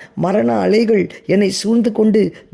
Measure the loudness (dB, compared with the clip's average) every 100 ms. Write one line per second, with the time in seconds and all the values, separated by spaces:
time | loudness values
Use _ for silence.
0 | -12 -6 -2 0 0 0 2 2 2 0
1 | -2 -6 -2 0 0 -2 -2 0 0 0
2 | 2 2 0 -4 -6